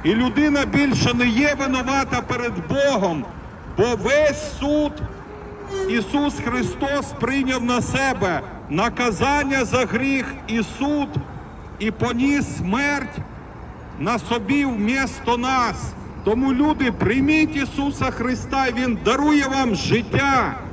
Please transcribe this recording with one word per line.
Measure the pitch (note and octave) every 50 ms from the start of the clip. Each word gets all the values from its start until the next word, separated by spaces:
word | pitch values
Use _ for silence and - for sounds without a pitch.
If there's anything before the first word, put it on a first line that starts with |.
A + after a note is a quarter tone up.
| -
І | D#3 G#3
людина | A3+ B3 B3 - - D4 D4+ C#4+ C#4+ C#4
більше | - D4 C#4 C#4+ C#4 B3 - - A#3+ A#3+
не | A#3+ B3
є | B3 A3 A3+ C#4+ D4 C#4+ C4+
винувата | C#4 C4+ C4 C4 B3 B3+ C4+ C#4 C4 - - A#3+
перед | - - B3 A#3 A#3+ A#3+ G#3 F3+ E3 -
Богом, | A3+ C#4 C#4 C#4+ C4+ G#3+ F#3+ F#3 E3 D3 B2 - - - - - - - - - -
бо | - G#3 A#3+ B3 G#3 E3+
весь | A#3 C#4 D4 D4+ D4 C#4 - - D4 - -
суд | C4+ C#4+ D4 D4+ D4+ D4 D4 - - - - - - - - - - - - - - - G4 - - -
Ісус | A3+ A#3+ G3+ - - C#4+ C#4+ C#4+ - - -
Христос | A#3 A#3+ B3+ A#3+ - - - C#4+ C#4 C#4+ C#4+ - - - -
прийняв | A3+ A#3+ C4+ C#4 C4+ B3+ C4 B3+ A#3
на | A#3+ B3 B3
себе. | G3 - - C4 C4+ C4+ B3+ G3 G3+ F#3+ E3 C#3 - - - - - -
Наказання | C#3+ E3+ G#3 A#3 - - B3 A#3+ G3+ D#3 A3+ C4+ C#4+ D4 C#4+ C4+ C#4 C4+ B3+
за | F#3+ - B3+ B3+
гріх | F#3+ F#3+ A#3 C4 C#4 C4+ C4+ A#3 - - - -
і | - A3 A#3 G#3+ - - -
суд, | C4+ C#4+ D4 D4 C#4 - - - - - - - - - - - - - - -
і | G3+ A3
поніс | A3 - A3+ A#3+ A#3+ A#3 B3+ C#4 C#4+ C#4+ D4 - -
смерть | - - F3+ G3 B3+ C#4+ C#4+ C#4+ C#4 C4+ G3 - - - - - - - - - - - - - - - - - -
на | C#3+ G3 A#3+ A3+
собі | - - A#3 A#3+ G#3 F#3+ C#4 C#4+ C#4+
вмісто | C4+ A#3+ G#3 G#3 G#3+ B3+ C4+ C4+ - - - - A#3 A#3+
нас. | A#3+ A#3+ C4 C4 C4 B3 A3 G3 - - - - - - - - - -
Тому, | G3 G#3+ A#3+ C4 C4+ C4
люди, | B3 C#4+ D4+ D4+ - C4+ B3
прийміть | F#3+ - F#3 F#3 A#3 C4+ C4+ C#4+ D#4 D#4 D#4 D4 -
Ісуса | C#4+ C4+ - - - C#4 C#4+ C#4 - B3 A#3+
Христа, | A#3 - A3+ B3+ B3+ - - - C#4 C4+ C4
і | C4 A#3
Він | A#3 B3+ B3+ A3+ F3+ D3+
дарує | G3 B3 C#4 C#4+ D4+ D4+ D4 C#4
вам | C4+ C4+ C4+ C4+ A#3+ G3+
життя | E3+ - - - A#3 A3+ - - - C#4 C#4 C#4 C4 A3 E3 - - - -